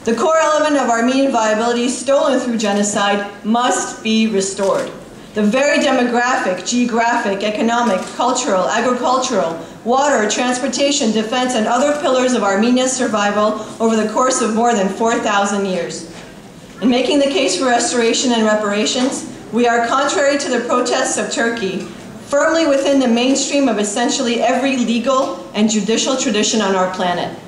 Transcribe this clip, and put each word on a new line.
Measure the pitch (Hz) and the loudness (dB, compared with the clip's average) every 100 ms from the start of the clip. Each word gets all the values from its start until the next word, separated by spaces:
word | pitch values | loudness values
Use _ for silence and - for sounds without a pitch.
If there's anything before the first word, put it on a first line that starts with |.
The | - 226 | -2 0
core | 349 320 | 2 2
element | 311 302 302 285 | 2 2 2 2
of | 233 | 2
Armenian | 233 240 269 269 | 0 2 2 2
viability | 233 220 214 233 240 247 | 2 0 0 0 0 -2
stolen | 247 - 277 311 247 | -4 0 2 2 0
through | 247 226 | -2 -2
genocide | 208 202 202 220 202 202 - - 208 | 0 0 0 0 0 0 -4 -8 -2
must | 233 254 370 - - | 0 2 -2 -4 -6
be | 220 220 220 | -2 2 2
restored. | 190 190 - 196 175 - - - - - | 0 -2 -2 0 0 -2 -10 -18 -20 -10
The | - | -2
very | 208 247 285 294 | 0 2 2 2
demographic, | 277 262 247 233 247 262 208 185 - | 2 2 2 0 0 0 -2 -4 -2
geographic, | 240 240 226 233 233 214 190 | 0 0 2 2 0 -2 -2
economic, | 214 214 226 240 233 190 - - | -2 0 0 2 0 0 -4 -2
cultural, | 240 254 285 190 175 | 0 0 0 0 2
agricultural, | 214 247 247 254 247 254 214 170 165 - - | 0 0 0 0 0 0 -2 -2 -4 -12 -12
water, | 214 254 285 254 208 | 0 2 4 2 0
transportation, | - 247 247 269 226 285 285 220 | 0 -2 -2 -2 0 0 2 0
defense, | 214 220 254 254 247 | 0 0 -2 0 0
and | 214 | 0
other | 247 285 294 | 2 2 0
pillars | 330 254 254 | 0 2 2
of | 247 | 2
Armenia's | 202 196 233 247 254 - | 0 2 2 2 2 -2
survival | 233 214 202 202 214 220 - - | -2 0 0 2 0 0 -8 -2
over | 226 220 | 0 2
the | 220 | 0
course | 269 254 - | 0 0 0
of | 220 | 0
more | 220 233 220 | 0 2 2
than | 190 | 0
four | 190 226 247 | 0 0 0
thousand | 240 202 202 202 196 | 0 0 0 0 -2
years. | 180 165 - - - - - - - - - | -2 -4 -8 -12 -16 -18 -20 -20 -20 -20 -4
In | 254 | 0
making | 247 269 294 | 2 2 2
the | 277 | 2
case | 277 269 - | 2 0 0
for | 262 | 2
restoration | 240 - 247 226 262 269 | 2 2 2 2 2 2
and | 233 | 2
reparations, | 214 214 208 202 220 262 262 - - - - | 2 2 0 0 0 0 -2 -2 -10 -14 -6
we | 220 240 | 0 2
are | 233 233 | 2 2
contrary | 262 285 - 277 285 | 0 0 2 2 2
to | 262 | 0
the | 240 - | -2 0
protests | 247 247 254 - - | 0 0 0 -2 -2
of | 202 | -4
Turkey, | - 233 233 190 185 - - - - - | -2 -2 -2 -4 -4 -8 -14 -16 -16 -4
firmly | 285 311 330 320 | 0 2 2 2
within | 277 285 277 | 2 4 4
the | 254 | 4
mainstream | 233 254 277 - 285 269 | 2 2 2 0 2 2
of | 208 | 0
essentially | 208 - 240 - 240 233 | -2 0 -2 0 -2 0
every | 233 254 269 262 | 0 2 0 0
legal | 220 233 269 262 277 - - 208 | 0 0 2 0 0 -4 -8 0
and | 214 | 2
judicial | 214 185 226 - 262 | 2 0 0 0 -2
tradition | 269 208 208 226 | 0 0 0 0
on | 196 190 | 0 2
our | 185 | 0
planet. | 180 185 170 - - | 0 -2 -2 -4 -10